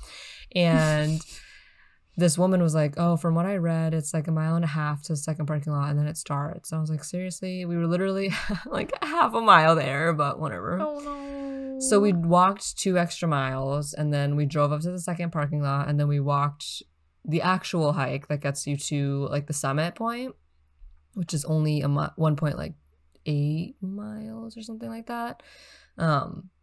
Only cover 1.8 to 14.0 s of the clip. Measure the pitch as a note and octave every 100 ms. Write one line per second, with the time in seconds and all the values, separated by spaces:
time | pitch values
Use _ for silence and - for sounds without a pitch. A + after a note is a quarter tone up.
1.8 | - _ _ - F3 E3+ F#3 F#3 E3 D#3
2.8 | D3+ C#3+ E3+ E3 E3+ E3 F#3 G3+ E3 E3
3.8 | D#3+ D#3+ D3 D#3+ D3+ D#3+ D#3+ E3 E3 D#3
4.8 | D3 D3 - D3+ D3+ D3+ D3 D3+ D3+ D3
5.8 | C#3+ D3 D3 D#3+ - C#3+ D3 - - D#3+
6.8 | D#3 D#3 - F3+ F#3 F3 F#3 F#3 F3 E3+
7.8 | E3+ F3 F#3+ F#3+ G3 G#3+ - G3+ C4+ -
8.8 | - - D4+ E4 C4 A3+ A3+ F3 D#3+ E3
9.8 | C#3 C#3 E3 D#3 C#3+ C#3 D#3+ F2+ F#2+ F3+
10.8 | D4+ D4 D4 C#4+ C#4 C#4 C#4 C4+ C4+ C4
11.8 | C4 G#3 G#3 F3 E3 F3+ F#3 G3+ - -
12.8 | G3 F3+ E3+ - E3+ C#3+ C3+ C3+ C3+ C#3+
13.8 | D3 D3